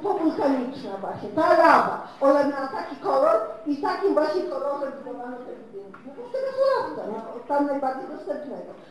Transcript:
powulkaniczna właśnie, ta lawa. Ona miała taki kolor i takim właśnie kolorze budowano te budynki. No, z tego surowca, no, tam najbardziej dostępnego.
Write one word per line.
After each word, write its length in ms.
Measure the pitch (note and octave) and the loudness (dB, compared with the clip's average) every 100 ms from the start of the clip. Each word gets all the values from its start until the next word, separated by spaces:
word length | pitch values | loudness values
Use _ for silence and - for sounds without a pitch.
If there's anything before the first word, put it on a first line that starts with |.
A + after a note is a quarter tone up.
powulkaniczna 880 | G4+ - D#4+ - C#4+ C4 A#3+ - G3+ F#3+ | -2 0 0 2 2 2 -2 -6 -10 -8
właśnie, 280 | F3+ - G#3 | -8 -8 -4
ta 200 | D#4 E4+ | 2 6
lawa. 600 | E4 E4 - - - - - | 8 10 8 6 -2 -10 2
Ona 240 | C#4 D4 | 4 6
miała 220 | C#4 C#4 - | 4 0 -6
taki 300 | - - C4+ | -6 -8 -6
kolor 400 | G4 C4+ D4 - - - D4 | 0 4 4 4 0 -8 -6
i 100 | C#4+ | -2
takim 360 | F#4 F4+ G4 | -2 0 2
właśnie 280 | D4 D#4 F4+ | 2 2 0
kolorze 500 | - C4+ C#4+ C#4 C4+ A#3+ | -2 -4 -4 -4 -6 -8
budowano 320 | B3 B3 B3 B3 | -12 -10 -10 -12
te 160 | - | -12
budynki. 480 | - G#3+ G3 G3 - B3+ | -14 -14 -16 -16 -16 -16
No, 60 | A4 B4 | -14 -8
z 40 | |
tego 140 | C5 C5+ B4+ | -4 -2 2
surowca, 440 | C5+ A#4+ - - - | 2 2 -2 -6 -6
no, 280 | A3+ - A#3+ - | -8 -8 -12 -2
tam 180 | C#4+ C#4+ | 0 2
najbardziej 420 | C#4 C4 C4 - | 0 -2 -4 -8
dostępnego. 640 | D4+ F#4+ C#4+ - F#3+ - - - | -12 -8 -8 -8 -12 -12 -16 -18